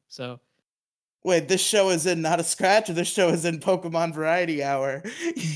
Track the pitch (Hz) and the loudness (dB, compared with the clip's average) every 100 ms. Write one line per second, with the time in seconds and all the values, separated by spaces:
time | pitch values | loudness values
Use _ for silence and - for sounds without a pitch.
0 | _ - 123 120 _ _ _ _ _ _ | _ -14 -14 -14 _ _ _ _ _ _
1 | _ _ 180 170 151 185 - 214 190 175 | _ _ 0 0 2 0 2 4 4 2
2 | 170 170 160 170 165 - 190 214 214 165 | 0 0 0 0 0 0 2 4 2 -2
3 | 175 - 180 170 170 165 196 185 170 165 | -2 2 2 2 0 -2 0 0 0 -2
4 | 170 151 156 175 170 147 139 139 135 139 | -2 -2 0 0 0 -2 -2 -2 -2 -4
5 | 190 - 339 339 165 | -10 -8 -6 -6 -6